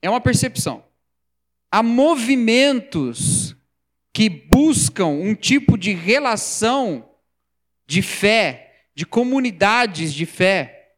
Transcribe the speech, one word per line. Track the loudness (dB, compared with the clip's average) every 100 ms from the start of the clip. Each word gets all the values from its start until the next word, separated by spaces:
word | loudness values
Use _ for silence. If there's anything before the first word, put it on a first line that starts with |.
É | -2
uma | 0
percepção. | 0 0 -2 -4 -8 -8 _ _ _ _ _ _ _ _ _
Há | 0
movimentos | 2 4 2 2 0 0 2 4 4 0 -4 -4 -4 -2 -2 -2 -4 -12 _ _ _ _ _
que | -2 -2
buscam | -2 2 4 4 2 -2 -2 -2
um | 0 -2
tipo | -4 0 0 2 0
de | 0
relação | -4 0 0 0 -4 -6 -4 -2 0 -2 -6 -10 _ _ _ _ _ _ _ _
de | -4
fé, | -4 -2 0 0 0 -6 -18 _ _
de | -16 -6
comunidades | -4 -2 -2 -2 0 0 2 -2 -4 -8
de | -6 -8
fé | 0 0 0 -4 -14 _